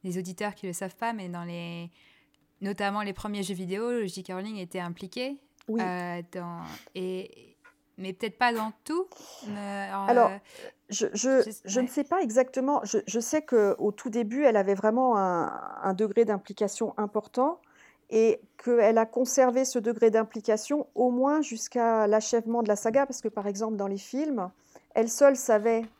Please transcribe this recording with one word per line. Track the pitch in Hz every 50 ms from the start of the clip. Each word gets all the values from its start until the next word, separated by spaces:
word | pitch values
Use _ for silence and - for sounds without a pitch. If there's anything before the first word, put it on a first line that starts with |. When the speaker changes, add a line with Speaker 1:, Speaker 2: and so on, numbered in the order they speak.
| -
Speaker 1:
des | 185 175 185
auditeurs | 185 185 185 - 208 208 196
qui | - -
le | 185 170
savent | - 196 185 -
pas, | _ 233 233 233
mais | 214 185 180
dans | 175 175 175
les, | 175 170 170 170 170 170 170 170 170 _ _ _ _ _ _ _ _ _ _ _ _ _ _
notamment | 196 196 202 - 202 202 202 208
les | 208 202 185
premiers | - - 214 208 202 196
jeux | 175 202
vidéo, | 175 185 175 185 208 226 240 240 240 214
J | 185 175 190 185
K | - 185
Rowling | 185 190 220 220
était | 202 180 170 - 185
impliquée, | 175 175 170 - 196 180 - 247 247 269 285 277 _ _ _ _ _ -
Speaker 2:
Oui. | 220 226
Speaker 1:
euh, | 185 185 180 180 175 175 175 175 170 175 -
dans, | 185 175 175 170 170 170 160 160 - - - _
et, | 190 185 185 185 185 190 - - - - - _ _ _ - _ _ _ _ _
mais | - 185 190
peut-être | 185 _ - 220 -
pas | _ 254 240
dans | 233 220 220 220 - _ _
tout. | - 311 349 381 - - - - - - - -
Mais, | 208 208 202 202 202 202 202 196 190
alors, | 196 196 196 196
Speaker 2:
Alors, | 240 240 233 196
Speaker 1:
euh, | 190 202 _ - - - - - _ _ _ _
Speaker 2:
je, | 208 - 226 - -
je, | 214 233 262 269 262
Speaker 1:
je, | - 220 208 - _
Speaker 2:
je | 196 196 247
ne | 254
Speaker 1:
ouais. | 254
Speaker 2:
sais | - 302 277
pas | - 339 381
exactement. | 359 226 214 254 254 262 - 262 262 269 285 277 -
Je, | 202 - 208 -
je | - 202 233
sais | 226 - - 311
qu'au | 302 - 262 226 208 196 190 - - 208 202
tout | - - 254
début, | 208 240 240 208 233 277 294
elle | 254 220
avait | 208 190 196 202
vraiment | 190 208 214 220 247 262 254 233
un, | 202 190 185 180 170 147 - - - - - - -
un | - 190 190
degré | 180 220 208 202 226 233
d'implication | 220 214 196 - - 196 - 214 196 - - 233 202 -
important | - 208 208 - 214 214 - - 247 254 302 349 - _ _ _ _ - - _ _ _ _
et | 233 220 220 226 - - - _ _ - -
qu'elle | 247 240 233 214 214 226 226
a | 226
conservé | 220 - 240 254 247 - 277 254 254 240 262 262
ce | 254 - 247
degré | 202 233 233 226 233 226
d'implication | 214 226 220 220 - 226 - - 214 214 - - 285 302 - - _
au | - 247 247
moins | 240 247 262 277 294 311
jusqu'à | 294 - 226 220 - - - 247 233 233 226 220 214
l'achèvement | 202 214 220 214 - - 233 220 220 233 233
de | 233
la | 208 208
saga, | 202 - 226 226 277 277
parce | 269 254 -
que, | - 220
par | - 214 202
exemple, | 208 202 196 226 220 220
dans | 202 196
les | 196 196
films, | 196 - - - 262 311 311 277 233 180 185 _ _ _ _ _ - _ _ -
elle | - 226 233
seule | - - 285 277 277
savait | 262 - - 220 208 208 226 226 226 233 220 _